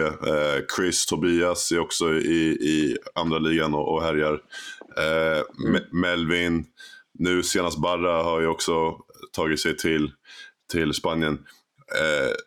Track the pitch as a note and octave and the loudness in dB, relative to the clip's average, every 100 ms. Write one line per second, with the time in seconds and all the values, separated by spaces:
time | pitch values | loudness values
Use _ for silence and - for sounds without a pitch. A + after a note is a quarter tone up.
0 | D#2 D2+ D2 D2+ D2+ C#2 C#2 - F#2 E2 | 0 -2 0 0 2 0 -2 -2 0 0
1 | - E2 F2 E2+ F2 F2 - E2+ D#2+ - | -2 0 2 4 2 0 0 0 0 0
2 | E2 D#2+ - E2 D#2+ - D2 D#2 D2 A#1 | 2 2 2 2 2 2 0 2 2 -2
3 | - - E2 D#2+ D#2+ D#2+ D#2 D2 D2 D#2+ | -6 -4 0 0 2 2 0 0 0 0
4 | E2 D2+ D2+ D2+ - - - - - - | 0 0 0 -2 -6 -16 -16 -16 -12 -4
5 | D#2 D#2+ D#2+ D#2 - - D#2+ F2 - E2+ | 0 0 0 0 -2 -6 -2 -2 -2 -2
6 | F2+ F2 D#2+ F2 F2 E2 D#2 _ - - | 0 0 0 0 2 0 -4 _ -20 -20
7 | _ - F2+ F2+ E2+ F#2+ F2 D#2 F2 F2 | _ -2 2 2 2 0 0 0 0 0
8 | F2 E2 E2+ E2 E2 D#2+ - E2 E2 E2 | 2 2 2 2 0 0 0 0 0 -4
9 | - - - - D#2+ D2+ E2 D#2 E2+ D#2+ | -16 -20 -12 -4 0 0 -2 -2 0 0
10 | D2 - - - - _ - E2+ D#2 C#2+ | 0 -6 -20 -20 -20 _ -6 -2 0 0
11 | F2+ E2 D#2 D2 - - _ _ - B1+ | -2 0 -2 -2 -8 -20 _ _ -6 -2
12 | D#2 D2 C2 - | 0 0 0 -4